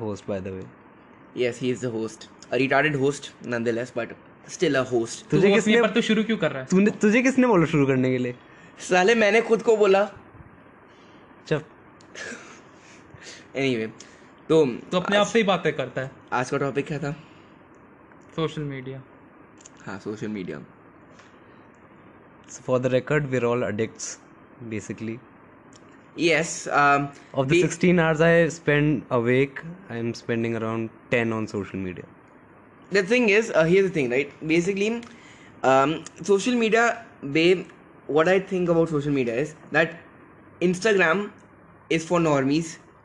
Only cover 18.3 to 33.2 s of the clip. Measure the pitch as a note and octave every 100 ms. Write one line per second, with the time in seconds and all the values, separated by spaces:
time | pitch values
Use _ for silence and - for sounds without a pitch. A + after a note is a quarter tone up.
18.3 | - D#3 D#3 D3 C3+ C3 C3+ - - -
19.3 | - - - - - - F#2+ G2+ G#2+ A2
20.3 | G#2 E2+ D2+ - - - - - - -
21.3 | - - - - - - - - - -
22.3 | - - - - B2+ B2+ B2+ B2 D3+ C#3
23.3 | B2+ A#2 B2 G2 G#2 A2 - - - -
24.3 | - - - A#2 A2 - G#2+ A2 A#2 -
25.3 | - - - - - - - - - E3
26.3 | D3+ E3 - - C#3+ C#3+ C#3 C#3+ - -
27.3 | C3+ C3+ E3+ D#3+ - F3+ F3 D#3+ D#3 E3
28.3 | E3+ D#3+ - - D3 D3 B2+ - B2+ A#2
29.3 | B2+ C#3 - D#3+ F3 - A#2 A#2 A2 -
30.3 | A#2 A2+ A2+ A2+ A2+ A2+ - - A#2+ A#2
31.3 | A2 G#2+ G#2 F#2+ F#2+ F#2+ E2+ - - -
32.3 | - - - - - - G3 F#3 B3